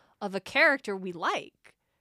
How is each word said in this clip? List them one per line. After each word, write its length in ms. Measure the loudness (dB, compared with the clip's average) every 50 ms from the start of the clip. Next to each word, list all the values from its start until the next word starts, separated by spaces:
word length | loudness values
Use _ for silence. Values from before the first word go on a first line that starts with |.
| _ _ _ -8 -8
of 120 | -6 -6
a 60 | -6
character 560 | -6 -2 2 4 6 6 4 2 -2 -6 -8
we 160 | -6 -6 -8 -8
like. 400 | -4 -2 -2 -2 -2 -6 -10 _ _ _ -20 _ _ _ _ _ _